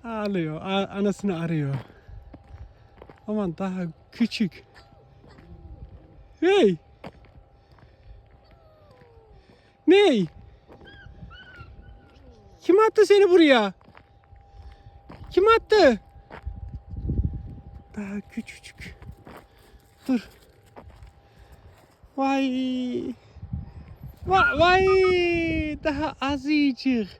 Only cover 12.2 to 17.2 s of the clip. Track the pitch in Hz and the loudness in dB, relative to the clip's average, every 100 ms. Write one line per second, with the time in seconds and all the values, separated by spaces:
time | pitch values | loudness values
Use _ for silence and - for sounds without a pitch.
12.2 | - - - - - 381 440 - 381 403 | -20 -20 -20 -10 2 4 4 4 4 6
13.2 | 392 359 311 254 202 - - - _ _ | 6 6 6 4 2 -6 -20 -20 _ _
14.2 | _ - - - - - - - - - | _ -20 -20 -20 -20 -20 -20 -20 -20 -20
15.2 | - - 415 453 - 427 311 214 - - | -4 0 4 2 4 6 6 4 -6 -20
16.2 | - - - - - - - - - - | -20 -16 -14 -14 -14 -16 -14 -12 -6 -4